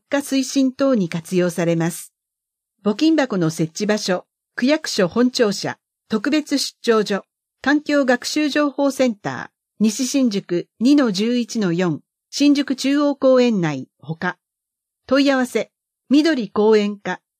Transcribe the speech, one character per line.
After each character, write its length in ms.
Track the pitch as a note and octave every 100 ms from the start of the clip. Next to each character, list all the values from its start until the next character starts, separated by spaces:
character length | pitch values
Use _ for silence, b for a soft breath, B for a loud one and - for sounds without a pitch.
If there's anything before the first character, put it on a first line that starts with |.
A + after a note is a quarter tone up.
| -
化 80 | C#4
推 240 | C#4 C4+
進 300 | C4 C#4 C4
等 220 | B3+ C4+
に 140 | B3 E3+
活 280 | F3 - F#3
用 140 | F3+
さ 140 | F3
れ 100 | E3+
ま 160 | E3 E3
す。 220 | - - _ _ _ _ _ _ _
募 100 | G3+
金 220 | G#3 D#4+ D#4
箱 220 | C4 G3
の 120 | D#3+
設 200 | D#3+ D#3+
置 160 | - G#3
場 120 | G#3+
所、 280 | G#3 F3+ - _ _
区 120 | - B3
役 220 | D#4 -
所 200 | - F3
本 220 | A3+ B3
庁 220 | - A3
舎、 260 | F#3+ C#3+ A#2+ _ _ -
特 220 | A3 C#4+
別 280 | D4+ D4 C#4
出 200 | - _
張 220 | - A3
所、 200 | G3+ G3 - _ _ _
環 180 | C4 D4
境 240 | D4+ D4
学 220 | C4 B3 -
習 220 | D4+ D4+
情 220 | D4 D4
報 200 | C4+ C#4
セ 180 | C4+ B3+
ン 80 | G#3
タ 340 | - B2+ -
ー、 40 | _ _ -
西 260 | G#3+ G#3+ B3+
新 240 | C#4 B3
宿 380 | G3+ - F3 - -
二 160 | A#3+ D4
の 140 | B3
十 260 | F#3 A3 B3
一 200 | A#3 A3+
の 140 | F#3+
四、 300 | E3+ F3+ D3 _ _ _
新 240 | - C#4+
宿 220 | C#4 C#4 C4
中 240 | C4+ C#4+
央 160 | C#4+ C#4
公 240 | C4 C4
園 200 | B3 G#3
内、 280 | E3 C3+ B2+ _
ほ 160 | B2+
か。 240 | D#3+ F3+ - _ _ _ _ _ _ -
問 180 | C4
い 60 | C#4
合 80 | C4
わ 80 | B3+
せ、 260 | A3 - _ _ _ -
緑 400 | C#4 D#4+ C#4 G3+
公 260 | - G#3 A3
園 220 | G#3 G3+
課、 220 | - - _